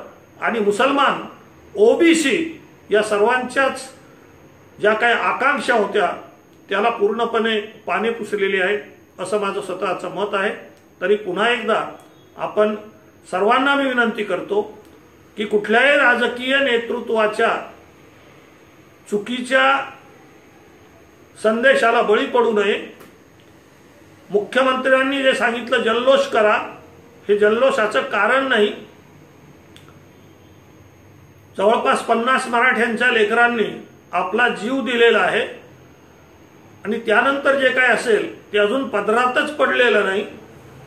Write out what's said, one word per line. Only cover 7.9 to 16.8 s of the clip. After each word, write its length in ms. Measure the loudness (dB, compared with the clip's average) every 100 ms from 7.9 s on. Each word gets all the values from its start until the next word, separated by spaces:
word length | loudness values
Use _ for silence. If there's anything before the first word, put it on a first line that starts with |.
| -4 -2
पुसलेली 520 | -4 -6 -4 -2 0
आहे, 160 | -2 -2 -8 -20 -20 -12
असं 200 | -4 -4
माझं 220 | -2 -6
स्वतःचं 500 | -8 -6 -6 -6 -8
मत 220 | -6 -4
आहे. 180 | -2 -4 -6 -16 -20 -20 -4
तरी 140 | 0 0
पुन्हा 340 | -2 -2 0
एकदा 360 | 0 -2 -2 -4 -12 -20 -20 -20 -10
आपण 380 | -4 0 0 -2 -12 -20 -20 -20 -8
सर्वांना 440 | -2 2 2 2 0
मी 100 | 0
विनंती 380 | 0 -2 -2
करतो 600 | -4 -6 -4 -4 -4 -8 -20 -20 -20 -20 -14 -8
की 80 | -2
कुठल्याही 520 | -2 2 2 4 4
राजकीय 640 | 4 2 -2 -4 -2 0
नेतृत्वाच्या 1080 | 0 -2